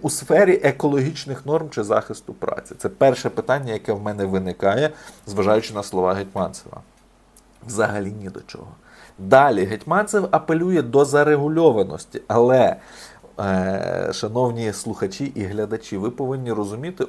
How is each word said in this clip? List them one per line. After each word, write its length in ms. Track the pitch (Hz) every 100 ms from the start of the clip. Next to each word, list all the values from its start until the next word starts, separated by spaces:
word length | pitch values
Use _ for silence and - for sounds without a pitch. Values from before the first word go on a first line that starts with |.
у 80 | 151
сфері 500 | - 135 156 196 156
екологічних 840 | 139 135 147 143 135 135 135 131 139
норм 240 | 160 156
чи 120 | 123
захисту 520 | 104 110 - 110 -
праці. 400 | - - - - -
Це 100 | 98
перше 420 | - 139 123 131
питання, 420 | 113 110 135 127
яке 200 | 107 -
в 100 | 101
мене 220 | 104 104
виникає, 640 | 95 95 92 87 98 110 151 - - - -
зважаючи 480 | 98 101 107 110
на 80 | 104
слова 320 | 101 95 92
Гетманцева. 680 | 98 98 98 90 - - - - _ _ _ _ _ _ _ 113
Взагалі 460 | 101 104 104 98 107
ні 60 | 98
до 120 | 95
чого. 280 | - - - - _ - - -
Далі, 460 | 95 131 143 104
Гетманцев 640 | 98 110 147 180 214 208 190
апелює 520 | 156 - 160 180 175
до 220 | 120 135
зарегульованості, 1160 | 139 143 147 147 147 160 160 110 92 80 - - -
але, 480 | 110 120 131 101 - - - - - - -
е, 680 | 101 92 95 95 87 87 92
шановні 600 | 92 107 117 123 117 113
слухачі 600 | 95 113 98 98 - 139
і 80 | -
глядачі, 540 | 95 104 104 110 - 101
ви 140 | 107
повинні 420 | 120 131 135 123
розуміти 520 | 107 101 110 160 180